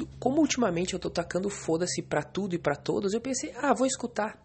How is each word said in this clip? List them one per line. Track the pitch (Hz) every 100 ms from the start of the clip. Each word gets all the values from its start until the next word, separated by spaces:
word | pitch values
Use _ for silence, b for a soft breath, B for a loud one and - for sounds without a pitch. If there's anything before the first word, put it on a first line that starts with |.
| - -
como | 247 285
ultimamente | 294 - 226 170 185
eu | 180
tô | -
tacando | - - 180 202
foda-se | - - 165 175 175
pra | 165 151
tudo | 147 - 196 170
e |
pra | 160 143
todos, | - 180 202
eu | 220
pensei, | 254 254 302 -
"Ah, | 285
vou | 220 262
escutar. | 262 233 - 214 -